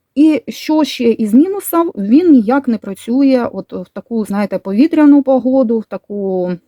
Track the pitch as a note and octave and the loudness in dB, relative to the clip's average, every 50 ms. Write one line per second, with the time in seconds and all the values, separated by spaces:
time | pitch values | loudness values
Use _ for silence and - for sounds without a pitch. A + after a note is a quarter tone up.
0 | _ _ _ C4+ D4+ D#4 D4+ - - - A3+ - - - D#4 D#4 D4 - - - | _ _ _ 2 2 2 2 0 -4 -10 -14 -10 -4 -2 0 0 0 -2 -2 -2
1 | A#3+ A#3 A3 - A3 G3+ G#3 C4 E4 F#4+ G4+ G4 - - E4+ E4+ E4+ - - G#3 | 0 0 0 0 0 2 4 4 4 2 0 -6 -6 -4 -2 -2 -2 -2 -4 -6
2 | G3 G3+ A#3+ D#4+ F#4 E4+ C#4+ B3 G3 G#3+ C4 C#4+ C#4 B3 A3+ G3+ - G3+ F#3+ - | -2 2 2 4 6 6 4 4 4 2 -2 -2 -2 -2 -4 -4 -6 -10 -14 -10
3 | - A3+ B3 C4+ C#4 C4+ C4 B3 A#3 - - F#3+ - - F#3 F#3+ F3+ - _ G3+ | -8 -4 -2 0 2 2 2 0 -2 -4 -8 -10 -12 -12 -12 -14 -14 -14 _ -18
4 | - - A#3 A3 G3+ - G3 G#3 G#3 - F#3+ F3+ - G3 G3 G#3+ D4 D#4+ E4 D4+ | -12 -8 -6 -6 -6 -4 -4 -4 -4 -4 -6 -8 -8 -4 0 0 0 2 2 2
5 | D4+ C#4+ C#4+ C#4+ C4+ C4 C4+ B3+ B3 B3+ C4 C4+ B3+ A3 A#3 A3 G#3 - G3+ F#3 | 4 4 4 4 4 2 0 0 0 0 0 0 0 0 -2 -4 -6 -8 -12 -14
6 | - - G3+ G3+ G3 F#3+ F#3 F#3 F3+ F3+ F3+ F3 _ | -12 -12 -10 -8 -6 -4 -4 -2 -4 -4 -6 -8 _